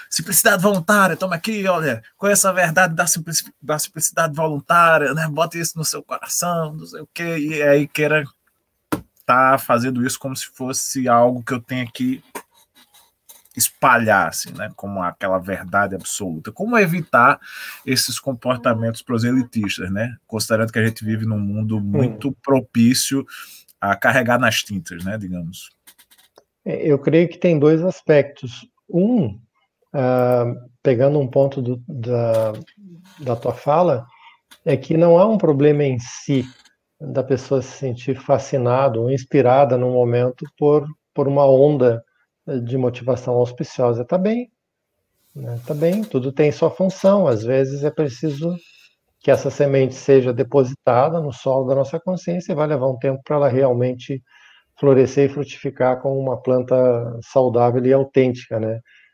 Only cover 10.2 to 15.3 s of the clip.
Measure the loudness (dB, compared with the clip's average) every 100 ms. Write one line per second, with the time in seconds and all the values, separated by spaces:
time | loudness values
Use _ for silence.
10.2 | -10 -10 -12 -10 -8 -6 -6 -4 2 4
11.2 | 4 0 -6 -8 -6 -8 -8 -6 -6 -6
12.2 | -10 -18 -18 _ _ _ _ _ _ _
13.2 | -20 -20 _ -6 -6 0 2 4 4 2
14.2 | 2 -4 -10 -12 -14 -12 -10 -6 -6 -6
15.2 | -4